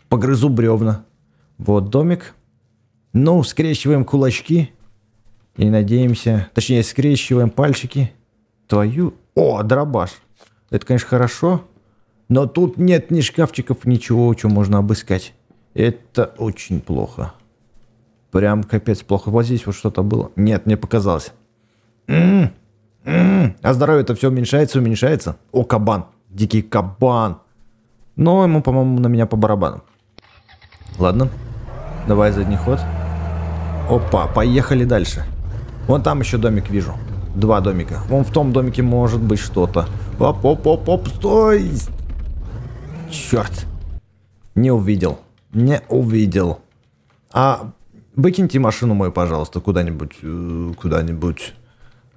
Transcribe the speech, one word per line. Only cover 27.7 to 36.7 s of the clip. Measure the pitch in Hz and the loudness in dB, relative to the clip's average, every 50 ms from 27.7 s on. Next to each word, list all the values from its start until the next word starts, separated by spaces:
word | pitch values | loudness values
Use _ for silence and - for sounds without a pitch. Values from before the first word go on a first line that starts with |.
| _ _ _ _ _ _ - - - | _ _ _ _ _ _ -20 -10 -2
Но | - 156 170 180 190 | 0 2 4 4 4
ему, | 190 180 156 151 | 4 4 4 2
по-моему, | 127 135 127 131 131 131 127 123 | 2 2 2 2 2 2 2 2
на | 123 120 | 2 2
меня | 120 117 113 | 2 2 2
по | 110 117 | 0 0
барабану. | 107 104 107 104 101 85 69 50 - - _ _ _ _ _ _ - _ _ _ _ _ _ - _ _ - _ - - - - - | 0 2 2 2 2 0 -2 -4 -8 -16 _ _ _ _ _ _ -20 _ _ _ _ _ _ -20 _ _ -20 _ -20 -20 -12 -4 0
Ладно. | 90 90 95 117 135 131 - - - - - - - - - - - - - - - - | 2 2 4 2 0 0 -2 -8 -14 -14 -14 -14 -14 -14 -14 -12 -12 -12 -10 -6 -2 0
Давай | 104 104 104 104 | 2 4 4 2
задний | 98 101 98 95 104 | 2 0 -2 -2 -2
ход. | 92 80 117 135 82 82 82 80 82 80 80 - - - - - - - - - - - - - - - - | -2 0 0 -2 -2 -2 -4 -4 -6 -6 -6 -6 -6 -6 -6 -6 -6 -6 -6 -6 -6 -6 -6 -6 -6 -2 -2
Опа, | 120 120 113 104 - 95 78 | -2 0 0 0 0 0 0
поехали | 76 76 107 110 120 123 139 127 - 139 127 123 | 0 0 0 2 2 2 2 2 2 0 0 2
дальше. | 123 120 101 90 - - - - - - - - - - - - - - - - | 2 2 0 0 -2 -4 -6 -8 -8 -8 -8 -8 -8 -8 -10 -10 -12 -12 -8 -2
Вон | - 135 147 | 0 0 2
там | - 156 147 143 | 2 0 0 0
еще | 120 - 123 110 | -2 -2 -2 0
домик | 113 117 110 101 95 - | 0 2 0 0 -2 -2